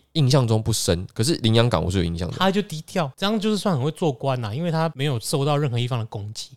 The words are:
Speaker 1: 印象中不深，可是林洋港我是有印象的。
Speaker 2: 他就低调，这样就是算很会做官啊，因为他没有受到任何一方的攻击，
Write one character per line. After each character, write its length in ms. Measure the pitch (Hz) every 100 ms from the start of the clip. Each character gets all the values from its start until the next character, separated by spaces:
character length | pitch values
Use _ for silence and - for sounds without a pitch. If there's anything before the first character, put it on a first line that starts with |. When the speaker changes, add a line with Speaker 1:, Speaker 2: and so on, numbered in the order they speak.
| _
Speaker 1:
印 160 | 165 127
象 180 | 139 117
中 140 | 110
不 100 | 113
深， 360 | 107 - 85 95
可 120 | -
是 100 | 117 -
林 180 | 113 113
洋 120 | 101
港 160 | 82
我 60 | 87
是 80 | 95
有 60 |
印 120 | 85 85
象 140 | 87
的。 60 | -
Speaker 2:
他 140 | 190
就 100 | 196
低 220 | 202 156 -
调， 260 | 190 139 -
这 80 | 196
样 140 | 220
就 100 | 214
是 80 | 208
算 180 | 202 143
很 80 |
会 60 | 143
做 200 | - 160
官 320 | 123 135 127 110
啊， 80 |
因 100 | 120
为 60 | 170
他 220 | 160 160
没 120 | 131 147
有 140 | 117
受 240 | - 139
到 140 | 143 143
任 140 | 147
何 80 | 120
一 80 | 120
方 100 | 117
的 80 | 110
攻 260 | 110 104
击， 160 | - -